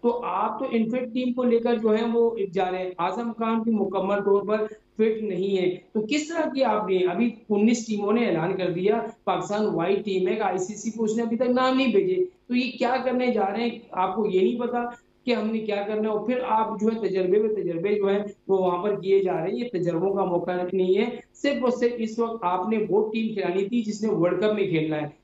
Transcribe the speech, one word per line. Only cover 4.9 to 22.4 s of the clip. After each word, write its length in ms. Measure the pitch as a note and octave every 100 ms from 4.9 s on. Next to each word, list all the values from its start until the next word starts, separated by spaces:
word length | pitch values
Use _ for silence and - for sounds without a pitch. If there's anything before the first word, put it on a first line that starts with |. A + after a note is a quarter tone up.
| - A3 A3
नहीं 340 | G#3+ F3+ G3 F#3+
है। 120 | F3+
तो 320 | F3+ - A3+
किस 320 | G#3+ D4 D4+
तरह 140 | E4 D4+
की 160 | B3+
आप, 200 | B3+ G#3+ F#3+ F#3 F3+
अभी 240 | F3+ A#3 - -
उन्नीस 360 | G3+ G#3+ A#3+ -
टीमों 260 | G#3 G3+
ने 140 | A#3 A3+
ऐलान 280 | E3 F3
कर 160 | F#3 F3
दिया, 420 | E3 F#3+ A3+ G#3+ - -
पाकिस्तान 400 | F3+ - G#3 G#3
white 340 | E3 E3+ G3
team 280 | G#3 F#3+ F#3
है, 100 | G#3+
आईसीसी 520 | G3+ F#3 F#3 G#3 A3+
को 140 | A3+
उसने 180 | G#3+ A3
अभी 140 | A#3 A#3
तक 100 | B3
नाम 300 | B3 B3+ C4
नहीं 160 | C4
भेजे। 360 | G3 F#3 F3+ F3+ _ _
तो 60 |
ये 160 | B3 B3+
क्या 260 | - A#3+ B3+
करने 360 | B3 B3 B3
जा 120 | G#3+
रहे 200 | G3 G#3
हैं, 180 | A#3 - -
आपको 320 | F3+ F#3+ G#3 G3+
ये 160 | F#3
नहीं 160 | A3+ A#3+
पता 380 | A#3+ A#3+ A#3+ - _ _ -
कि 60 |
हमने 260 | A#3 G#3+ A3
क्या 180 | G#3+ G3+
करना 320 | G#3 G#3+ G#3+
है। 60 |
और 120 | G#3+ -
फिर 140 | B3
आप 380 | B3 A3 G#3+ G3+
जो 60 | G#3+
है 200 | A3+ G3
तजर्बे 300 | F3+ F3+ G#3
में 160 | A3
तजर्बे 400 | G#3 E3+ E3 G3
जो 120 | G3+ G3
है 280 | G3+ G#3 - -
वो 100 | F#3+
वहाँ 240 | F3+ F3
पर 180 | G3+ G3
किए 240 | F3+ G3
जा 80 | F#3
रहे 100 | E3
हैं, 100 | E3+
ये 260 | A#3+ A#3+ F3+
तजर्बों 360 | E3 E3 F#3+
का 100 | G3
मौका 440 | F#3 F3 F#3 F3+ F3+
नहीं 200 | F#3+ F#3
है। 260 | G3 A#3+ B3 -
सिर्फ 300 | - C#4 A#3+
और 60 | B3
सिर्फ 240 | - A#3+
इस 240 | A#3+ A3 -
वक्त 220 | A3+ G#3+